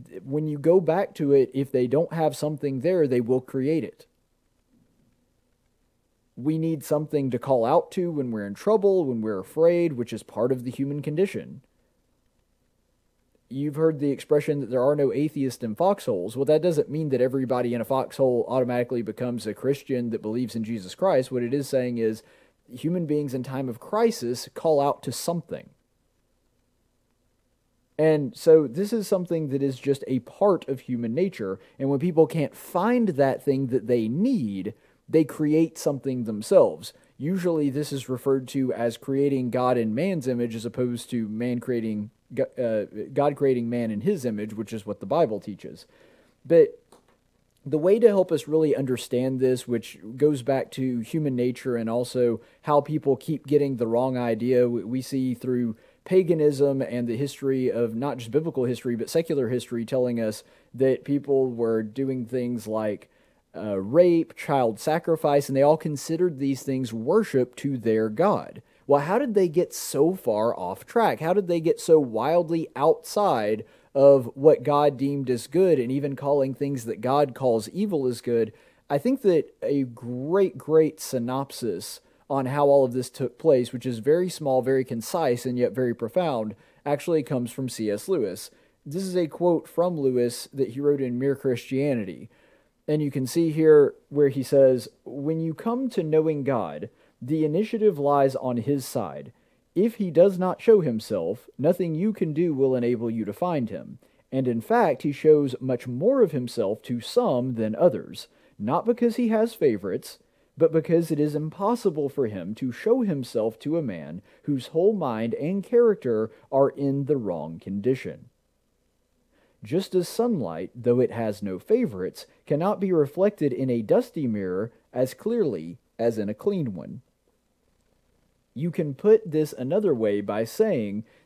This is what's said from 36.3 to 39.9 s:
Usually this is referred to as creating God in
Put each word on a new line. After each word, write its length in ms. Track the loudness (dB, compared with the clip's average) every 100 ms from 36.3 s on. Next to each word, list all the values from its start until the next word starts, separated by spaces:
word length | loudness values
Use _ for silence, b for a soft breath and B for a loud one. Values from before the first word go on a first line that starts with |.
| -6 4 6 6 2 -14 b b b
Usually 500 | -4 -2 0 0 0
this 240 | -2 -4
is 160 | -6 -6
referred 400 | -4 0 0 0
to 240 | -2 -2
as 240 | -2 -4 -4
creating 540 | -4 0 0 0 -2
God 260 | 0 2 2
in 180 | 0